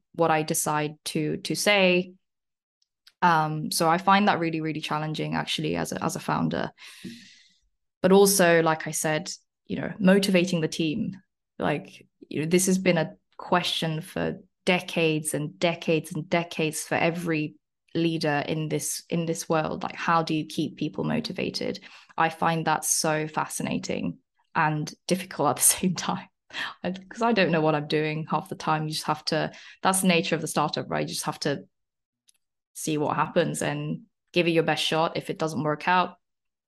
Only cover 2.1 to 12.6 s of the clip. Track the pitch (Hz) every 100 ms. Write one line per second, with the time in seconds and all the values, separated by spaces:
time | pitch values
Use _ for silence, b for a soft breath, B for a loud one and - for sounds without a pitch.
2.1 | - _ _ _ _ _ _ _ _ -
3.1 | - 180 160 156 156 156 - 165 170 190
4.1 | 196 208 165 165 160 156 151 - 151 156
5.1 | 156 151 156 151 - 156 170 - - 165
6.1 | 156 - 156 - 76 - - B B B
7.1 | B B B B B _ _ _ _ 277
8.1 | 196 196 190 175 165 165 160 156 - 160
9.1 | 156 - - _ _ - - 76 - 185
10.1 | 196 196 185 180 170 156 - 160 147 -
11.1 | - _ _ _ - 170 147 - - _
12.1 | _ - - 160 180